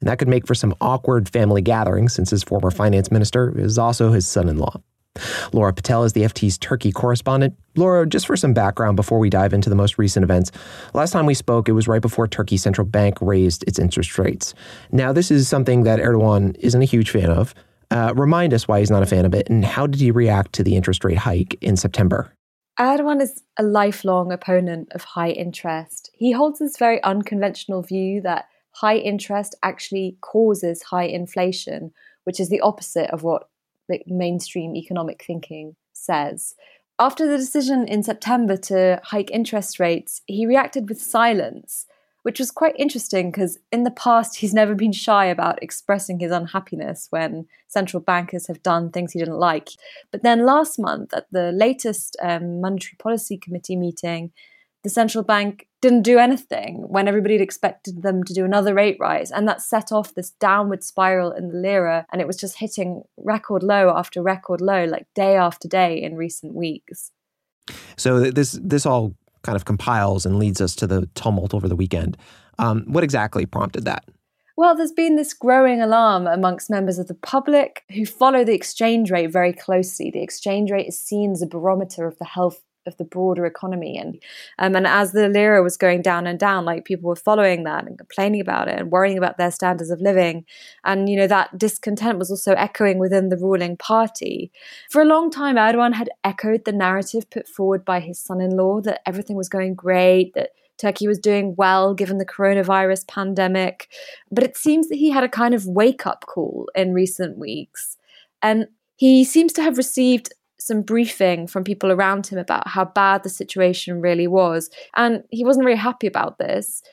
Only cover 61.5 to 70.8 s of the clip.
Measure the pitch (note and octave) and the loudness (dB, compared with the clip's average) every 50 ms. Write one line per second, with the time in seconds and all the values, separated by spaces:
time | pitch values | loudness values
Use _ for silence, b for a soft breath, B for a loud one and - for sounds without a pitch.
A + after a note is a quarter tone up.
61.5 | E3 F3+ F#3 G3 G3+ F#3+ F3 E3 E3 E3 E3 - - F#3 E3+ C#3 F3+ - - F#3 | -8 -6 -4 0 0 0 0 0 0 -2 -4 -6 -6 -6 -4 -4 -6 -8 -10 -12
62.5 | - - A3 G#3+ - - F#3 F3+ F3 - - _ _ - - - G#3+ G#3+ - - | -10 -10 -10 -10 -6 -8 -6 -6 -8 -10 -14 _ _ -10 -4 -4 -4 -4 -4 -4
63.5 | G#3 F#3 F3+ G3 G3+ G3+ G3 F3+ E3 E3 F3 - - F3+ E3+ F#3+ F#3+ F#3 - - | -4 -2 0 2 2 4 4 4 4 2 -2 -4 -8 -4 -2 -2 -2 -4 -4 -6
64.5 | F3+ E3+ F3+ G3 G3 F#3 F3 E3 D#3+ - - _ _ G#3 G3 G3 G3 F#3+ F3+ F3 | -6 -2 0 0 0 0 0 -2 -4 -6 -8 _ _ -2 2 2 4 4 2 2
65.5 | - - - E3 - F#3 F#3 F3 E3 D#3 D#3+ D#3 D#3+ D#3+ E3 E3 - - - D3+ | 0 -6 -8 -4 0 2 2 2 0 -4 -6 -8 -8 -8 -8 -8 -10 -12 -14 -12
66.5 | - E3+ E3+ D#3+ D3+ - _ _ F3 - - - _ _ _ _ _ _ _ _ | -8 -8 -6 -6 -6 -10 _ _ -20 -18 -18 -20 _ _ _ _ _ _ _ _
67.5 | _ _ _ B B B B B B B - B2+ B2+ B2 B2+ C3 C3 C#3 C#3+ C3 | _ _ _ B B B B B B B 0 2 4 4 2 2 2 0 -2 -2
68.5 | - - - G3 C#3+ C#3+ - D3+ C3 B2 A2+ G2 F2+ - _ _ _ _ - - | -4 -8 -4 -2 -2 0 2 2 0 0 0 -2 -6 -10 _ _ _ _ -8 -4
69.5 | A2 G2 - - G#2+ F#2+ - B2 A#2+ A2 G2+ G2 G2 F#2+ - F#2 F#2+ G2+ G#2 G#2 | -4 -4 -2 -4 -4 -4 -2 -2 0 0 2 0 0 -2 -2 -2 0 0 0 0
70.5 | F#2 - G2 F#2 - - | 0 0 -2 -4 -2 -4